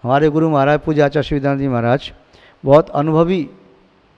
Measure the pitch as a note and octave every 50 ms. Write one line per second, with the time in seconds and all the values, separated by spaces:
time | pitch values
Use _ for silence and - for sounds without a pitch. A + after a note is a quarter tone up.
0 | - A#2+ C3 C#3+ D3+ D#3 D3 D#3 D#3+ D#3+ D#3 C#3 C3+ C#3+ D3 D3 - E3 D#3 D3
1 | D3 C#3+ C#3+ D3+ C3+ - D#3 C#3+ C3+ C#3 C#3 C3+ C#3 C#3 B2 A#2 A#2 A#2 B2+ D3+
2 | - - - - _ _ _ - - - _ _ - C3+ C#3 D#3 E3 - - D3
3 | C#3+ D#3+ D#3 D#3 E3+ E3+ F#3+ F3+ C#3+ A2+ - - _ - _ _ _ _ _ _
4 | _ _ _